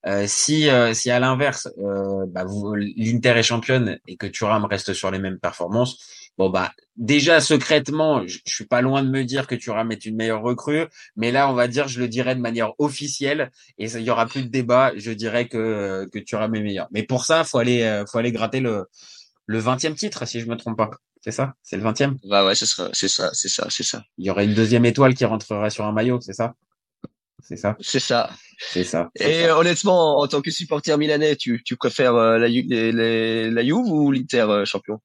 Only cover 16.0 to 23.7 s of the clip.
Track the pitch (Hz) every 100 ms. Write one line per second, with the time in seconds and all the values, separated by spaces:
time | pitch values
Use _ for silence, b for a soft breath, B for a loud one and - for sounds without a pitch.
16 | 95 107 98 107 110 110 104 95 - 104
17 | 107 131 - 160 160 127 120 123 113 104
18 | 101 117 120 113 110 131 127 104 92 B
19 | B B B _ - 110 110 131 156 151
20 | 208 - 117 117 117 117 - 110 107 -
21 | _ _ - 110 135 - - 95 110 110
22 | 143 135 98 101 98 98 95 - 90 -
23 | 98 - 92 - - - -